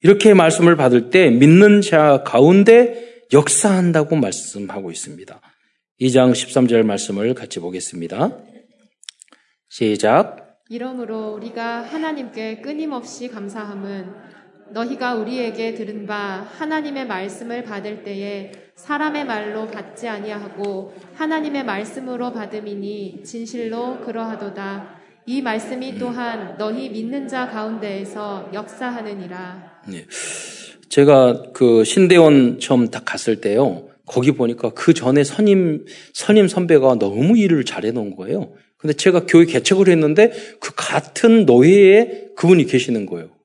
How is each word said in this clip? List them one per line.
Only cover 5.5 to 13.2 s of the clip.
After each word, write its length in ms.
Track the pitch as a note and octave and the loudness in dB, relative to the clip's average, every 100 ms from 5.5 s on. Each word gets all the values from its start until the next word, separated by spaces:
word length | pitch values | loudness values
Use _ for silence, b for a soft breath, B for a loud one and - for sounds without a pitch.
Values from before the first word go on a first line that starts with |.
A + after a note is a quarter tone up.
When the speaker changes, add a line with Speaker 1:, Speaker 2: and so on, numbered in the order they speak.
| _ _ _ _ _ | _ _ _ _ _
Speaker 1:
이 120 | C3 | 0
장 240 | B2+ B2+ | 4 4
십삼 340 | A#2 - C#3 B2 | 2 -2 0 2
절 140 | A#2 | 2
말씀을 520 | A2 G2 - G2+ A2 | 2 -2 -6 -6 -4
같이 240 | B2+ - - | -6 -10 -12
보겠습니다. 800 | E2+ F2+ - F2+ E2 G2+ F#3 - - - _ _ _ _ _ _ _ _ _ _ _ | -10 -10 -12 -12 -10 -4 -4 -6 -20 -20 _ _ _ _ _ _ _ _ _ _ _
시작. 880 | - A2+ G#2 G#2+ C3+ G#3+ - - _ _ | -6 -4 0 2 2 0 -8 -20 _ _
Speaker 2:
"이러므로 640 | A3+ B3+ B3+ A3+ A3 G#3+ | -12 -12 -12 -12 -10 -12
우리가 500 | G#3+ A3+ A3+ A#3 A#3 | -12 -14 -10 -10 -10
하나님께 800 | A#3 D#4 D#4+ D4+ B3 A3 A3 A3 | -10 -8 -8 -8 -12 -12 -12 -12
끊임없이 680 | A#3+ D4+ D#4 C4 A#3 - | -12 -10 -8 -10 -14 -16